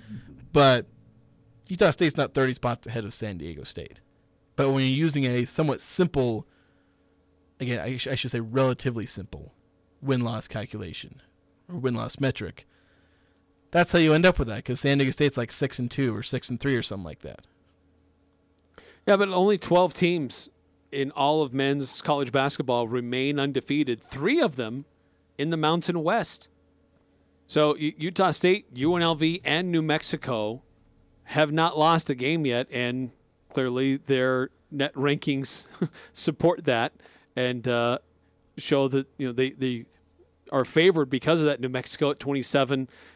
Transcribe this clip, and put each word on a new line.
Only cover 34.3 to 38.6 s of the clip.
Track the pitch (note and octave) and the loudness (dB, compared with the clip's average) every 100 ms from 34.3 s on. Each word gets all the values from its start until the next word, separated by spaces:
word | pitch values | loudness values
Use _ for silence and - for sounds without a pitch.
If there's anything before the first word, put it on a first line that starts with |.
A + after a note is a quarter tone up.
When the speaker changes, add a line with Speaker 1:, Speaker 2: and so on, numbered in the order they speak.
| B2+ C3 _ - | 0 -2 _ -10
Speaker 2:
net | C#3+ C#3 | -4 -4
rankings | C#3 C#3 D3 - C#3 C3+ - - - | 0 0 0 -2 -2 -2 -6 -8 -6
<laughs> | E3+ - - | -6 -6 -16
support | - - C#3+ E3 F3 D#3+ | -6 -4 2 2 2 0
that | A#2 B2 _ - _ _ - | 0 0 _ -20 _ _ -4
and, | B2 B2 A#2+ | -2 -2 0
uh, | A#2+ A#2+ B2 _ _ _ _ _ | 0 0 -2 _ _ _ _ _
show | - | -8